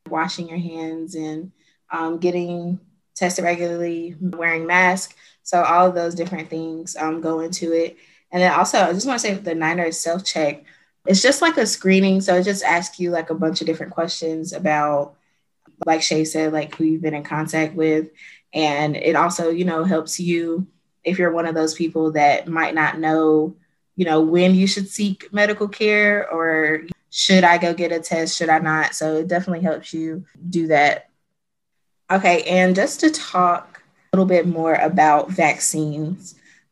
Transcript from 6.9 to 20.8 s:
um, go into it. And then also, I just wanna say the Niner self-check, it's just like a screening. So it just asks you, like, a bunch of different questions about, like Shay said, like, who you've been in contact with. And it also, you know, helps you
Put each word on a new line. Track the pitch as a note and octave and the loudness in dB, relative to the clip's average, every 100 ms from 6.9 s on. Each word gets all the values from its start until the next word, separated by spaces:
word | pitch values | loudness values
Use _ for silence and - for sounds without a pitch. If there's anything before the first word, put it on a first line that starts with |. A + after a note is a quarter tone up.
| - | -6
um, | D#3 E3 | -4 -4
go | D#3+ D#3+ | -4 -4
into | E3 F3 E3+ | -4 -6 -2
it. | E3 E3 - _ _ _ | 0 -2 -6 _ _ _
And | F3+ | 0
then | F3+ | 2
also, | D#3 - A#3 | 4 2 2
I | E3+ | 2
just | F#3 C4 | 0 -2
wanna | A#3+ | -2
say | G#3+ | -2
the | F#3+ F3 E3 | -4 -4 -2
Niner | D#3+ F3 E3 | -2 0 -2
self-check, | E3 E3 F3 - D#3+ D3 D3 - _ _ _ - | -4 -4 -4 -4 -2 -2 -4 -12 _ _ _ 2
it's | G3 | 4
just | B3+ C#4 | 4 4
like | E4 D#4+ | 2 2
a | G#3+ | 0
screening. | - F#3 F#3+ F#3+ F#3+ | 0 2 4 4 2
So | F#3+ F3+ | 2 2
it | |
just | F#3+ G3 | 2 -2
asks | - E3+ F3 - | 0 -2 -2 -6
you, | F3 | -4
like, | E3+ E3 | -2 -4
a | E3 | -2
bunch | D#3+ - | -2 -2
of | E3 | -4
different | D#3+ - | -4 -6
questions | E3+ E3 - E3 D#3+ D#3+ | -6 -6 -6 -6 -6 -8
about, | - E3+ D3+ D3 C#3+ C#3+ _ _ _ _ _ _ - E3 | -4 -2 0 0 0 -4 _ _ _ _ _ _ -6 -2
like | D#3+ | 0
Shay | - D#3 | 0 0
said, | D#3 D#3+ D#3 | -2 -2 -2
like, | D#3 D3+ - | -2 -4 -2
who | D#3+ | 0
you've | D#3+ | 0
been | D#3 | -2
in | D3+ | -6
contact | - D3+ D#3 D#3+ D#3 D#3 | -6 -6 -2 -2 -2 0
with. | D#3+ D#3 D#3 - - - _ | 0 0 -2 -10 -20 -20 _
And | D#3+ D3+ D3 D3+ - | -2 -2 0 -2 0
it | E3 D3+ | 0 2
also, | F3 F3 E3 | 2 0 -2
you | E3+ F3+ | 0 0
know, | D#3+ | 0
helps | F#3 D#3+ D#3+ - | 0 0 -2 -4
you | F3 E3+ E3+ E3+ F#3+ _ | -2 -2 -2 -4 -6 _